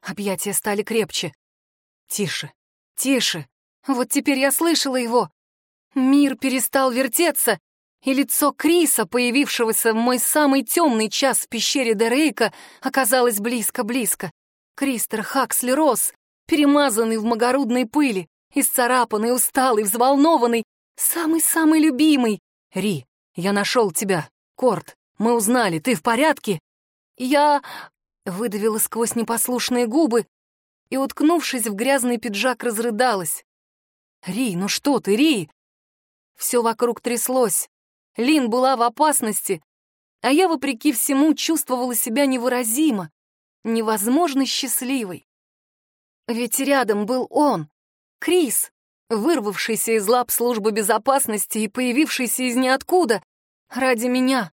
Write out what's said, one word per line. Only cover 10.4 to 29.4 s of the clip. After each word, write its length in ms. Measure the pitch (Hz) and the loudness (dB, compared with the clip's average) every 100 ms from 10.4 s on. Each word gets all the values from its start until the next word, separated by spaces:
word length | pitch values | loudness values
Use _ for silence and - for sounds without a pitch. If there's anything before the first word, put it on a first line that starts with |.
| 294 269 | 4 2
темный 440 | 233 - 330 226 214 | 0 2 2 2 0
час 320 | - 269 233 | 0 0 0
в 80 | - | -4
пещере 460 | 226 - 285 233 | -6 -2 0 0
Дерейка, 580 | 214 226 247 311 214 302 - - - | 2 2 2 0 2 -2 -2 -20 -10
оказалось 580 | 269 - 262 262 247 208 | -4 -2 2 2 2 0
близко-близко. 920 | 208 240 208 - 214 247 214 - 180 - _ _ _ | -4 -4 -4 -6 -4 -2 -4 -6 -8 -14 _ _ _
Кристер 480 | - 277 240 - 220 | -6 -4 -4 -4 -6
Хаксли 480 | 214 269 254 - 247 | -4 -4 -2 -2 -2
Росс, 420 | 262 311 226 - - _ _ _ | 2 2 2 -2 -6 _ _ _
перемазанный 720 | 320 285 285 285 214 226 226 | 2 4 4 2 0 -2 -2
в 60 | |
магорудной 640 | 214 233 240 262 254 247 240 | -2 0 0 0 0 -2 0
пыли, 400 | 302 285 190 170 _ _ | 0 0 0 -8 _ _
исцарапанный, 800 | - - - 240 254 233 214 220 | -4 -2 0 2 2 0 0 0
усталый, 500 | 247 - - 262 220 | 0 0 0 2 2
взволнованный, 800 | 214 226 254 277 302 320 240 233 226 _ _ _ | 0 2 2 6 4 4 2 0 -4 _ _ _
самый-самый 840 | - 339 330 330 - 339 320 320 | -4 -2 0 0 0 2 4 4
любимый. 600 | 311 254 311 285 240 202 _ _ _ | 4 4 4 4 2 -2 _ _ _
«Ри, 320 | - 196 170 - _ _ | -4 -2 -4 -8 _ _
я 180 | - 180 | -6 -2
нашел 400 | 202 202 262 214 | -2 0 0 0
тебя. 360 | - 202 185 143 _ _ _ | 0 -2 -2 -4 _ _ _
Корт, 400 | 254 208 - - _ _ | 0 0 -6 -20 _ _
мы 160 | 220 | 0
узнали, 440 | 233 202 247 220 165 | 2 2 0 0 -2
ты 160 | 254 | -2
в 80 | 214 | -2
порядке?» 560 | - 233 311 294 - 170 _ _ _ _ _ _ | 0 2 2 0 -4 -6 _ _ _ _ _ _
«Я...» 460 | 254 285 294 285 277 - - _ _ _ | 0 2 4 2 -2 -18 -18 _ _ _
выдавила 540 | - 180 233 202 214 214 | -10 -6 -4 -2 -2 -2
сквозь 380 | - 214 233 233 | -4 -2 -4 -2
непослушные 680 | 226 233 | -2 -2